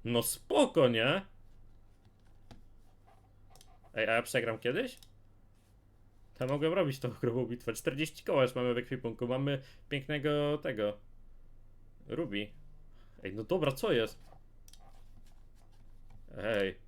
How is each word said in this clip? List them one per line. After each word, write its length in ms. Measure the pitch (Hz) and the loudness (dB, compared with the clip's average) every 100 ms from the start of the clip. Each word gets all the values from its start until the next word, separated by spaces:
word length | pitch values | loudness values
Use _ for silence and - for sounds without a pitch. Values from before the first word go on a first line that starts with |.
No 200 | 117 117 | 2 2
spoko, 640 | - - - 311 269 165 127 | 2 -4 2 6 6 8 6
nie? 340 | 113 120 185 190 - - - - - - - - - - - - - - - - - - - - - - - - - - | 6 4 2 -2 -18 -20 -20 -20 -20 -20 -20 -20 -20 -20 -20 -20 -20 -20 -20 -20 -20 -20 -20 -20 -20 -20 -20 -20 -20 -10
Ej, 160 | - 107 | 0 2
a 40 | |
ja 80 | 113 | 2
przegram 380 | 120 127 117 110 | 2 0 0 0
kiedyś? 380 | 120 156 254 - - - - - - - - - - - - - - - | 0 0 -2 -8 -20 -20 -20 -20 -20 -20 -20 -20 -20 -20 -20 -20 -20 -6
To 120 | 127 | -2
mogłem 260 | 143 160 | 0 2
robić 260 | 185 151 135 | 2 2 0
tą 100 | - | -4
grubą 360 | 110 123 120 117 | 0 0 2 -2
bitwę. 280 | 120 - | -2 -4
Czterdzieści 500 | 110 - 139 156 - | -2 -2 -2 -4 -4
koła 180 | - 156 | 2 4
już 140 | 127 127 | 4 4
mamy 180 | 123 | 0
w 40 | 120 | 0
ekwipunku. 500 | 127 127 117 113 120 | -2 -4 -4 -4 -2
Mamy 340 | 127 139 139 - - - | 0 0 -2 -6 -20 -6
pięknego 680 | 139 135 151 147 147 147 147 | -6 -2 0 2 2 2 0
tego. 400 | - 113 104 104 - - - - - - - - - - - | -2 0 0 0 -14 -20 -20 -20 -20 -20 -20 -20 -20 -20 -8
Ruby. 400 | 123 165 101 104 - - - - - - - | -4 -2 -2 -4 -10 -18 -18 -18 -20 -20 -10
Ej, 100 | 95 | -8
no 100 | 101 | -6
dobra, 280 | 110 185 143 | 0 2 2
co 200 | 135 220 | 0 2
jest? 320 | 127 110 - - - - - - - - - - - - - - - - - - - - - - - | 4 2 -4 -18 -20 -20 -20 -20 -20 -20 -20 -18 -18 -18 -20 -20 -20 -20 -20 -20 -18 -18 -18 -14 -6
Ej. 380 | 104 107 95 - | 0 2 2 0